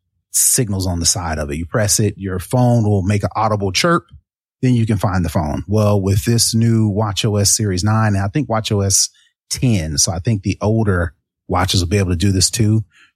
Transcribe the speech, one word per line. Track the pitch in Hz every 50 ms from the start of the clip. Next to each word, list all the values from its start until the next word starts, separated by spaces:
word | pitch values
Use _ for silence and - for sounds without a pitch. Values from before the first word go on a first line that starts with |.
| _ _ _ _ _ _
signals | - - - - - - 120 101 98 95 92
on | 90 87 85
the | 82
side | - - - 85 78 - -
of | 76 71
it. | 71
You | - 82
press | - - 120 104 104 - -
it, | 107 101 -
your | - 98 95 92 90
phone | - - - 127 123 120 120 120 107
will | 104 104 98
make | 87 101 104 101
an | 101 87 -
audible | 104 110 110 107 98 101 95
chirp, | 92 - - 175 170 170 - _ - - _ _ _ _ _ _ _ _
then | - 127 123
you | 117 113
can | 107 107 90
find | - 98 90 92 85
the | 82
phone. | - - 78 76 71 - - 95
Well, | 104 107 104 104 104 101
with | 92 98 98 101 -
this | 117 117 117 - - 113
new | 113 113 117 117 110 110 107
watch | 95 104 110 104 92 - -
O | 110 104
S | 101 101 -
Series | - - 110 101 92 87 90
nine, | 104 110 110 110 107 101
and | 98 98
I | 101
think | - 151 131 117
watch | 113 110 107 -
O | 110 101
S | 98 98 95 - - - _ _ _ _ _ _ _ -
ten, | - - - 127 107 92 80 78 73 71
so | - -
I | 85 87
think | - 117 113 98
the | - 101 - -
older | - 104 110 113 107 101 92 87 85 82 - _ _ _ _ _ _
watches | - 92 90 95 95 - 95
will | 87 82
be | 104 101
able | 95 90
to | 90
do | 82 101 101
this | 95 95 87 -
too, | - - 107 104 110 107 107 - _ _ - _ _